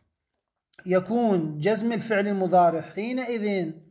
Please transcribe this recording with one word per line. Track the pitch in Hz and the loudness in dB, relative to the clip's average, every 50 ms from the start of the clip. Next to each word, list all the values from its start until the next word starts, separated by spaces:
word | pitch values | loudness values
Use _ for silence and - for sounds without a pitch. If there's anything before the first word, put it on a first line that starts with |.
| _ _ _ _ _ _ _ _ _ _ _ _ _ _ _ - - | _ _ _ _ _ _ _ _ _ _ _ _ _ _ _ -16 -4
يكون | 185 185 185 180 190 220 240 240 220 196 175 156 156 151 147 | 0 0 0 0 0 0 0 2 2 2 2 0 -2 -4 -2
جزم | 151 196 220 202 214 233 233 | 0 0 0 0 0 -2 -2
الفعل | 208 - - 220 196 202 208 | -2 -2 -2 -2 0 0 0
المضارع | 202 196 190 180 180 180 175 170 165 160 | -2 -2 0 4 4 6 6 6 4 0
حينئذ | - - - 240 208 233 254 254 254 233 240 226 208 208 202 190 175 160 160 - - - | -4 -8 -8 -8 -8 -6 -6 -6 -6 -6 -4 -4 -2 -2 -2 -2 -2 -4 -6 -10 -18 -20